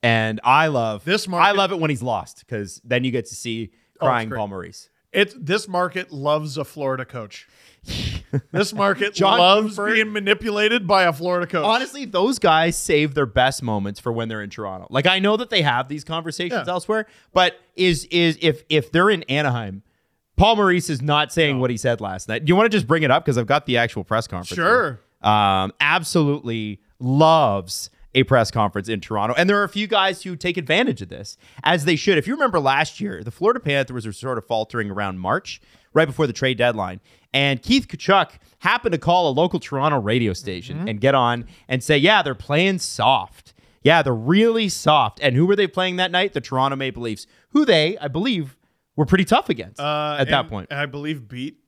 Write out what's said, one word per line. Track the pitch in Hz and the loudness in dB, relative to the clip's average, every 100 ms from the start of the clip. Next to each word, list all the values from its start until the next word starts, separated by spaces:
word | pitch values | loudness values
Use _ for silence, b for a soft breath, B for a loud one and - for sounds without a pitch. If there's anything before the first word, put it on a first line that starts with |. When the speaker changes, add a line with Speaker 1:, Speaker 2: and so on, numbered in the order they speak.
Speaker 1:
And | 120 113 110 110 | 2 0 0 -2
I | 120 135 160 | 2 2 2
love | 139 113 104 151 | 0 -4 -6 -4
Speaker 2:
This | 208 185 | -4 -2
Speaker 1:
I | |
Speaker 2:
market | 175 180 202 | 2 2 2
Speaker 1:
love | 196 | 0
it | 190 | 0
when | 160 | -2
he's | 131 | -2
lost, | 123 107 - - _ | -4 -6 -6 -20 _
'cause | 113 101 - | -10 -10 -14
then | 117 123 131 | -4 -2 0
you | |
get | 123 - | -4 -6
to | - | -12
see | 120 113 85 | -10 -8 -10
Speaker 2:
Oh, | _ _ | _ _
it's | _ | _
Speaker 1:
crying | 135 120 110 | 0 0 -2
Speaker 2:
great. | 120 | -6
Speaker 1:
Paul | 104 | -6
Maurice. | 98 87 - - _ _ | -8 -14 -18 -20 _ _
Speaker 2:
It's, | 180 202 247 | -2 -2 -2
this | 147 202 208 | -4 -4 -2
market | 180 180 185 180 | -4 -2 -4 -10
loves | 143 143 151 151 139 | -6 0 0 -2 -8
a | 139 | -10
Florida | - 139 131 127 | -6 -6 -6 -8
coach. | 127 104 - - B B B B | -12 -14 -16 -20 B B B B
Speaker 1:
<laughs> | B B B B 143 - | B B B B -6 -4
Speaker 2:
This | 175 202 | -4 -4
market | 214 202 185 202 | 0 0 0 -4
Speaker 1:
John | 208 196 226 | 0 2 6
Speaker 2:
loves | 180 202 214 208 | 6 6 2 -4
Speaker 1:
Cooper. | 208 | -2
Speaker 2:
being | 220 220 | 0 0
manipulated | 214 196 208 220 208 214 240 180 | -2 0 0 0 0 2 0 2
by | 196 | 4
a | 175 | 4
Florida | 147 175 180 175 | 2 -2 -2 -2
coach. | 175 | -2
Speaker 1:
Honestly, | 190 233 269 277 | 0 0 -2 -10
those | 254 190 208 262 | -4 0 0 2
guys | 190 160 165 165 | 4 4 2 0
save | - 151 151 | 0 2 2
their | 139 131 | -2 -2
best | 117 127 135 | 2 2 0
moments | 123 107 98 101 | -4 -4 -4 -6
for | - | -6
when | 117 113 | -4 -6
they're | 110 | -8
in | 101 | -10
Toronto. | - 104 92 90 | -10 -10 -10 -6
Like, | 127 170 | -2 0
I | 190 | 2
know | 196 214 | 2 0
that | 240 | 0
they | 208 | 0
have | 147 120 131 | 2 0 -2
these | 147 | -8
conversations | 139 165 160 143 175 220 151 | -8 -8 -8 -8 -6 -6 -4
Speaker 2:
Yeah. | |
Speaker 1:
elsewhere, | 180 - 220 214 b b | -6 -4 -4 -4 b b
but | 185 180 - _ - | 2 2 0 _ 0
is, | 185 170 - | 0 0 -2
is | 170 170 160 | 0 2 2
if, | 165 156 _ | 0 0 _
if | 156 - | -2 0
they're | 160 190 | 2 2
in | 196 | 2
Anaheim, | - 139 147 120 104 98 _ _ _ _ _ - | -2 -2 0 -2 -6 -12 _ _ _ _ _ 2
Paul | 202 220 | 4 4
Maurice | 196 180 - | 4 2 0
is | 143 | -4
not | 147 147 151 | 0 0 0
saying | - 151 131 | 0 0 2
Speaker 2:
No. | |
Speaker 1:
what | 127 | -2
he | 117 | 0
said | 131 117 | -2 -2
last | 101 95 - | -4 -8 -6
night. | 110 | -4
Do | 151 | 2
you | 180 | 4
wanna | 226 | 4
just | 202 117 | 2 2
bring | 165 | 2
it | 151 | 4
up? | 143 - | 2 2
'Cause | 123 | -2
I've | 110 | 0
got | 143 - | 0 2
the | 120 | 0
actual | 117 - | 0 -4
press | 90 110 - | -4 -4 -2
conference | 92 90 180 | -10 -10 -4
Speaker 2:
Sure. | 170 240 180 120 _ _ | 2 2 0 -6 _ _
Speaker 1:
here. | - | 2
Um, | 107 101 95 95 - | 4 4 2 0 0
absolutely | 147 165 165 175 147 143 117 113 107 101 _ _ | 0 0 0 0 0 -2 -6 -8 -8 -12 _ _
loves | 123 139 160 160 135 98 92 - - _ - | -2 4 6 6 4 0 -4 -12 -12 _ -4
a | 127 | 0
press | 127 131 107 | 4 4 2
conference | 117 104 101 101 | 0 -2 -2 -6
in | 107 | -8
Toronto. | - 107 107 127 | -6 -4 -2 0
And | 180 | 2
there | 202 | 2
are | |
a | 202 | 0
few | 202 214 | -4 -2
guys | 208 190 185 | 0 0 -2
who | 185 175 | -10 -8
take | 180 180 | -6 -6
advantage | 143 196 247 117 | -2 0 0 -4
of | 92 | -10
this, | - 101 - B B | -14 -16 -20 B B
as | - 175 147 | 0 0 2
they | 156 | 0
should. | - 175 | 2 0
If | 156 | 0
you | |
remember | 294 - 185 | -2 0 2
last | 135 135 143 - | 0 0 -2 -4
year, | 202 190 | -10 -8
the | 117 | -14
Florida | - 196 247 | -2 0 0
Panthers | 151 143 131 127 110 | 0 -2 -2 -6 -10
were | |
sort | 101 131 120 | -10 -6 -8
of | - | -4
faltering | 113 110 120 104 | -4 -4 -6 -6
around | 95 101 92 | -4 -6 -6
March, | 92 147 - - b b b | -4 -4 -4 -18 b b b
right | 151 160 | 0 0
before | 127 151 | 0 -2
the | |
trade | - 131 120 | 0 -2 2
deadline. | 123 110 92 92 b b b | 0 0 -6 -8 b b b
And | 135 139 131 | 0 0 -2
Keith | - 127 123 | 0 0 0
Tkachuk | - - 190 165 - b b | -10 2 2 2 -6 b b
happened | 180 240 233 | -2 0 -2
to | 165 | -2
call | 165 180 170 | 2 2 2
a | |
local | 131 175 139 | 2 0 -2
Toronto | - 139 147 143 | -6 -2 0 0
radio | 104 123 113 | 0 0 0
station | 87 - 90 120 147 | -4 -8 -10 -10 -10
Speaker 2:
Mm-hmm. | 135 | -8
Speaker 1:
and | 107 | 0
get | 127 139 | 2 4
on | 120 120 117 b b | 2 -2 -8 b b
and | 127 | -4
say, | - 147 | 0 4
"Yeah, | 156 208 | 6 4
they're | 151 110 | 2 -6
playing | - 147 190 190 | -2 0 0 0
soft. | - - 113 131 95 - _ _ b b | -6 0 2 2 -2 -16 _ _ b b
Yeah, | 135 165 | 4 4
they're | 139 | 4
really | 117 117 190 226 226 208 | -2 2 4 4 2 -2
soft." | - - 151 113 - | 0 2 4 2 0
And | 139 127 | 0 2
who | 175 | 4
were | 202 | 4
they | 190 | 2
playing | - 185 180 | 0 -4 -2
that | 185 | -2
night? | 180 196 | 0 -2
The | 156 | -4
Toronto | 113 131 135 135 | -4 -2 0 0
Maple | 135 120 | -6 -6
Leafs, | 117 107 - b b | -8 -8 -12 b b
who | 285 294 | 0 4
they, | 170 156 214 | 4 4 -2
I | 147 | -6
believe, | 139 233 208 139 _ _ _ _ - | -4 -2 -2 -6 _ _ _ _ -2
were | 151 | 2
pretty | 185 190 | 4 4
tough | 247 - | 2 2
against | 131 92 - | -6 -6 -8
Speaker 2:
Uh, | 143 151 151 147 | -4 -2 -2 -2
Speaker 1:
at | 139 | 0
that | 147 | 0
Speaker 2:
and | 147 | -2
Speaker 1:
point. | 104 90 | -8 -10
Speaker 2:
I | 143 143 | -8 -8
believe | 139 151 156 107 | -8 -8 -10 -10
beat. | 123 139 - | -12 -12 -12